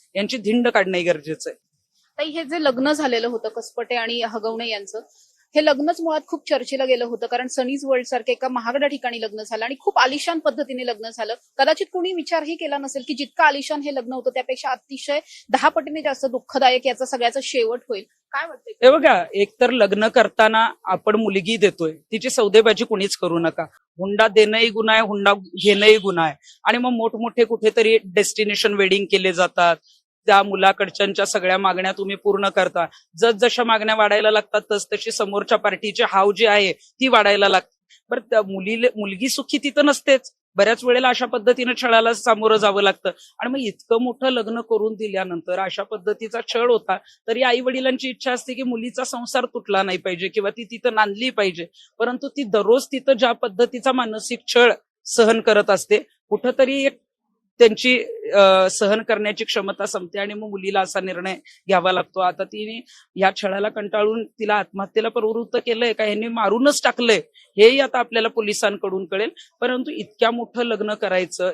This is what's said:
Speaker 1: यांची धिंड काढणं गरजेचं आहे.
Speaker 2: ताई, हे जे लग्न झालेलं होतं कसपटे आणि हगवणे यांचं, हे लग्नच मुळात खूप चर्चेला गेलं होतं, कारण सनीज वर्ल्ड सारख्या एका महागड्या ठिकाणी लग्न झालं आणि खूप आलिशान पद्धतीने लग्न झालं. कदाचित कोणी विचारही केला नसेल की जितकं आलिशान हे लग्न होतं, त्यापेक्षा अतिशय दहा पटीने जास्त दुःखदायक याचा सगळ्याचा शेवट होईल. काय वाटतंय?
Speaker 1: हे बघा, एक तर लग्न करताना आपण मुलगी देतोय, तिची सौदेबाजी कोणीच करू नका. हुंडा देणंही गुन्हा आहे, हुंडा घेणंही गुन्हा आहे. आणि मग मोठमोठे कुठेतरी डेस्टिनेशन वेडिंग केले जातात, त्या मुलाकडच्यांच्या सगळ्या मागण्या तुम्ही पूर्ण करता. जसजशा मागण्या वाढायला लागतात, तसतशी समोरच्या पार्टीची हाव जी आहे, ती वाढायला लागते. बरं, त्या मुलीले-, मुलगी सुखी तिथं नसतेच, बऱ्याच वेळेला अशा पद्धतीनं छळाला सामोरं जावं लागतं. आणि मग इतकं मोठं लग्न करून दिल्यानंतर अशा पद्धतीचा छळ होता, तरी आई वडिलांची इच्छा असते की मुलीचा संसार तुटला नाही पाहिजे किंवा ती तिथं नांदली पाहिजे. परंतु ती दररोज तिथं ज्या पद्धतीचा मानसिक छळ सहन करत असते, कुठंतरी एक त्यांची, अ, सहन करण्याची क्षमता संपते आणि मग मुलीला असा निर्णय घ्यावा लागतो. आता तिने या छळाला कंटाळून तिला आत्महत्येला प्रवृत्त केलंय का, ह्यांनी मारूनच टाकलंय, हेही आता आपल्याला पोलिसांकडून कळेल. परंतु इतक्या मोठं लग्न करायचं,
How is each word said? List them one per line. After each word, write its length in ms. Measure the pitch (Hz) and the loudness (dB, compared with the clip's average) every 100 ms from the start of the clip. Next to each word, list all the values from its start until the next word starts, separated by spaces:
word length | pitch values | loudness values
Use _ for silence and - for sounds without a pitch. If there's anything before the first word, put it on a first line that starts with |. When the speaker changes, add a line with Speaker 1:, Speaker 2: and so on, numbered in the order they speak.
| _ | _
Speaker 1:
यांची 220 | 190 208 254 | -6 -6 -4
धिंड 320 | 202 240 240 | 0 2 2
काढणं 360 | 226 190 180 175 | 2 2 0 -2
गरजेचं 440 | 165 147 151 160 | -2 -4 -10 -12
आहे. 60 | - _ _ _ _ _ - | -16 _ _ _ _ _ -10
Speaker 2:
ताई, 100 | 311 | -8
हे 160 | 311 | -8
जे 200 | 277 330 | -8 -2
लग्न 280 | 294 247 277 | -2 0 -2
झालेलं 360 | 302 285 233 233 | 0 0 0 -2
होतं 200 | 233 220 | -6 -8
कसपटे 460 | 233 226 - 226 | -10 -12 -10 -6
आणि 280 | 247 226 240 | -4 -4 -4
हगवणे 460 | 233 220 220 226 233 | -6 -6 -6 -6 -8
यांचं, 300 | 214 196 220 - _ _ _ _ | -10 -10 -14 -16 _ _ _ _
हे 100 | 302 | 2
लग्नच 360 | 311 277 294 339 | 2 2 0 -2
मुळात 200 | 330 311 302 | -2 -4 -4
खूप 220 | 302 - | -10 -2
चर्चेला 360 | 285 247 269 | -4 -2 -4
गेलं 200 | 262 247 | 0 0
होतं, 220 | 240 226 240 | -2 -6 -6
कारण 200 | 240 254 | -6 -4
सनीज 380 | - 254 277 | -4 -4 -4
वर्ल्ड 220 | 269 254 247 | -2 -2 -2
सारख्या 260 | 247 226 | -6 -4
एका 160 | 240 262 | -4 -4
महागड्या 400 | 247 226 262 285 | -6 -4 -2 -2
ठिकाणी 320 | 285 247 233 | -4 -8 -8
लग्न 220 | 220 214 | -10 -10
झालं 220 | 214 220 | -10 -8
आणि 100 | 233 277 | -8 -4
खूप 200 | - - | -2 2
आलिशान 400 | 254 285 - 330 | 2 0 -4 -2
पद्धतीने 480 | 311 233 277 254 247 | -4 -4 -8 -6 -8
लग्न 240 | 214 220 | -8 -12
झालं. 240 | 226 202 240 _ - | -10 -10 -10 _ 0
कदाचित 280 | 277 311 392 | 0 0 -4
कोणी 200 | 370 349 | -4 -4
विचारही 420 | 359 294 330 302 | -6 -4 -4 -4
केला 240 | 339 320 285 | -8 -6 -6
नसेल 240 | 277 277 247 | -8 -10 -8
की 60 | |
जितकं 300 | 254 285 - | -8 -8 2
आलिशान 360 | 311 285 262 294 | 2 2 -6 -6
हे 140 | 285 | -6
लग्न 180 | 269 233 | -8 -8
होतं, 180 | 262 247 | -6 -4
त्यापेक्षा 400 | 254 254 254 269 | -4 -6 -6 -6
अतिशय 500 | 254 _ 269 - 294 - - - | -8 _ -14 -6 -6 -6 -20 -2
दहा 180 | 254 294 | 2 2
पटीने 340 | 330 294 302 | 0 -6 -6
जास्त 240 | 294 262 269 | -6 -4 -4
दुःखदायक 600 | 233 - 269 254 254 262 | -6 -6 2 2 4 -2
याचा 180 | - | -4
सगळ्याचा 360 | 254 254 240 269 | -6 -2 -2 -4
शेवट 380 | 262 269 220 247 _ | -4 -2 -2 -4 _
होईल. 160 | 202 - _ _ | -10 -10 _ _
काय 160 | 277 330 | -10 -10
वाटतंय? 380 | 262 - - 247 | -14 -20 2 4
Speaker 1:
हे 60 | |
बघा, 320 | 302 285 202 165 | 4 4 2 0
एक 140 | 196 202 _ | -2 -4 _
तर 100 | 247 | 0
लग्न 380 | 247 202 196 220 | 2 2 2 2
करताना 640 | 247 208 - 220 220 226 - | 2 2 4 4 4 0 -2
आपण 320 | - 185 - 214 | -6 -2 0 0
मुलगी 400 | 220 196 175 226 | 0 -2 -2 2
देतोय, 360 | 202 - 160 | 0 0 -6
तिची 380 | 156 _ 220 254 | -6 _ -6 -4
सौदेबाजी 540 | 247 208 208 220 202 | 0 6 6 6 2
कोणीच 320 | 233 208 196 - | -2 -2 -4 -4
करू 220 | 180 170 | -4 -2
नका. 280 | 165 160 160 _ _ - | -2 -4 -10 _ _ -10
हुंडा 300 | 190 208 220 | -6 2 4
देणंही 420 | 208 214 220 233 | 6 4 4 0
गुन्हा 260 | 214 220 220 | 0 2 2
आहे, 80 | |
हुंडा 300 | 220 208 202 | 2 0 2
घेणंही 640 | 202 190 190 185 202 214 214 | 0 -4 -2 2 6 8 6
गुन्हा 280 | 196 175 | 4 0
आहे. 360 | 160 143 - - | 0 -2 -20 -4
आणि 140 | - 240 | -2 0
मग 120 | 247 | -2
मोठमोठे 540 | 233 226 220 233 - | -2 -4 -4 -6 0
कुठेतरी 540 | 226 226 220 226 220 226 | 0 2 0 2 4 2
डेस्टिनेशन 680 | 196 180 202 - 208 202 220 | 2 0 0 -2 -4 0 -2
वेडिंग 320 | 202 190 202 196 | 0 2 2 2
केले 220 | 190 185 | 0 0
जातात, 440 | 175 175 - 175 165 _ _ _ _ - | 0 0 2 2 2 _ _ _ _ 4
त्या 160 | 202 | 4
मुलाकडच्यांच्या 840 | 202 196 190 196 190 - 196 185 196 | 4 4 4 4 -4 -2 -2 0 -2
सगळ्या 320 | 208 185 185 | 0 0 2
मागण्या 340 | 196 180 190 | 0 0 -4
तुम्ही 240 | 190 196 196 | -4 -6 -4
पूर्ण 320 | 202 196 196 | -2 0 0
करता. 380 | 196 185 175 165 - _ 160 | 0 0 0 -6 -8 _ 0
जसजशा 480 | 226 208 240 - | 2 4 0 2
मागण्या 300 | 233 220 214 | 2 2 2
वाढायला 360 | 220 208 208 214 | 2 4 4 4
लागतात, 300 | 214 208 214 - | 2 0 -4 -2
तसतशी 380 | 208 - 208 226 | -6 -4 -6 -6
समोरच्या 480 | - 202 202 202 233 | -6 -4 -4 0 0
पार्टीची 440 | 208 190 214 202 220 | 0 -4 -6 -2 0
हाव 240 | 190 196 | 2 2
जी 140 | 190 226 | 2 4
आहे, 260 | 208 196 | 4 2
ती 360 | 160 _ _ 262 | -4 _ _ 4
वाढायला 400 | 240 202 202 202 | 4 6 4 4
लागते. 280 | 185 - _ _ _ _ | 2 0 _ _ _ _
बरं, 100 | 247 | -8
त्या 220 | - 226 | 0 0
मुलीले-, 480 | 196 190 190 226 247 214 | 0 -6 -6 0 0 0
मुलगी 320 | 202 190 254 | -8 -4 -4
सुखी 300 | - - 294 | -4 -4 -4
तिथं 280 | 277 294 294 | -2 2 2
नसतेच, 460 | 277 - 269 - _ _ 185 | 2 2 0 0 _ _ 0
बऱ्याच 280 | 202 233 | 2 2
वेळेला 240 | 247 247 262 | 0 0 0
अशा 180 | 247 247 | 0 -4
पद्धतीनं 460 | 247 214 247 247 233 | 0 0 0 -2 -4
छळाला 320 | 247 226 226 | 2 4 2
सामोरं 420 | 226 240 214 214 220 | 0 0 2 4 4
जावं 260 | 208 202 | 2 2
लागतं. 280 | 196 190 190 - - - | 0 0 -6 -8 -20 -8
आणि 120 | 240 | -6
मग 80 | 269 | -4
इतकं 440 | 226 - _ 226 | -6 -10 _ 0
मोठं 280 | 247 233 262 | 0 -2 -2
लग्न 300 | 247 214 233 | -2 -4 -8
करून 340 | 226 220 214 | -2 -2 -2
दिल्यानंतर 640 | 208 214 190 185 170 170 180 | -4 -6 -4 -6 -8 -6 -6
अशा 240 | 190 - | -4 -6
पद्धतीचा 580 | 196 214 180 208 220 226 233 | -8 -6 -6 -6 -8 -10 -6
छळ 220 | 233 247 | -2 0
होता, 280 | 226 - 185 _ _ - | 0 0 -6 _ _ -6
तरी 140 | 233 | -2
आई 180 | 254 240 | 0 0
वडिलांची 480 | 254 262 262 254 262 | -2 -2 -2 -2 -6
इच्छा 240 | - 262 | -6 -6
असते 220 | 247 254 | -6 -6
की 80 | 247 | -8
मुलीचा 420 | 254 233 240 - | -6 -6 -8 -8
संसार 400 | 254 247 240 254 | -8 -8 -4 -4
तुटला 380 | 247 240 - 196 | -4 -8 -2 0
नाही 160 | 190 185 | 0 -4
पाहिजे 300 | 196 175 190 | -6 -6 -4
किंवा 220 | 214 196 | -2 -4
ती 140 | 220 | -6
तिथं 300 | 220 233 247 | -14 -4 -2
नांदली 360 | 220 214 202 254 | 0 0 0 -4
पाहिजे. 360 | 226 196 170 170 _ _ _ | -2 -2 -4 -14 _ _ _
परंतु 300 | 233 247 277 | -4 -2 -8
ती 140 | - | -8
दररोज 440 | 233 208 202 247 - | -2 0 4 2 2
तिथं 260 | 262 262 | -4 0
ज्या 200 | 247 240 | 2 2
पद्धतीचा 600 | 233 240 185 240 247 269 | 0 -6 -2 -2 0 -2
मानसिक 460 | 254 233 214 - 240 - | -2 -4 -8 -10 -10 0
छळ 240 | 240 240 - _ _ | 4 4 4 _ _
सहन 360 | - - 220 226 | -6 4 4 4
करत 300 | 226 208 208 | 4 4 4
असते, 280 | 190 - 208 - _ _ | 0 2 0 0 _ _
कुठंतरी 560 | 208 247 247 262 277 | -4 -2 2 2 2
एक 140 | 269 - _ _ _ _ _ _ | -2 -2 _ _ _ _ _ _
त्यांची, 440 | 233 214 254 254 - - - | 6 6 2 2 0 -10 0
अ, 360 | 190 196 190 185 | 6 6 6 4
सहन 320 | - 196 220 | 2 0 0
करण्याची 420 | 220 214 208 208 | 0 -2 -2 -4
क्षमता 420 | 220 220 196 196 202 | -4 -4 -4 -6 -6
संपते 320 | 202 175 202 | -6 -8 -8
आणि 160 | 202 | -8
मग 140 | 208 214 | -8 -10
मुलीला 320 | 202 190 196 | -8 -4 -2
असा 200 | 190 196 | -2 -4
निर्णय 340 | 185 180 185 185 _ _ - | -6 -8 -8 -10 _ _ 0
घ्यावा 240 | 185 180 | 2 2
लागतो. 280 | 180 - 190 | 0 -4 -2
आता 240 | 180 180 | -2 -2
तिने 400 | 190 214 214 226 - - _ 185 | -10 -8 -10 -12 -18 -20 _ 0
या 140 | 190 196 | 0 2
छळाला 320 | 202 196 208 | -6 -4 -4
कंटाळून 560 | 214 208 214 214 226 | -6 -4 0 0 -2
तिला 300 | 220 _ 214 | -6 _ -2
आत्महत्येला 540 | 208 190 196 196 220 220 | -2 -2 -8 -4 -2 -2
प्रवृत्त 480 | 233 214 226 233 240 | -2 -2 -2 -2 -6
केलंय 360 | 240 226 240 | -4 -2 -2
का, 120 | 214 | 0
ह्यांनी 240 | 214 208 233 | -2 -2 -4
मारूनच 520 | 226 202 226 277 285 | -2 0 2 2 2
टाकलंय, 360 | 254 240 240 196 - _ _ 196 | -2 0 2 2 0 _ _ 6
हेही 240 | 220 269 | 8 8
आता 180 | 262 254 | 0 -2
आपल्याला 300 | 240 226 226 | -2 -2 0
पोलिसांकडून 760 | 226 214 202 208 202 196 190 | -2 -4 -2 -2 -2 -6 -6
कळेल. 240 | 180 190 233 - - _ | -4 -4 -4 -8 -20 _
परंतु 300 | 240 254 277 | -4 -4 -6
इतक्या 400 | - 208 _ 226 | -10 -12 _ 0
मोठं 320 | 240 226 233 | 0 -8 -6
लग्न 320 | 240 214 208 | -4 -4 -4
करायचं, 560 | 208 202 185 180 - 180 | -4 -2 -2 -2 -4 -4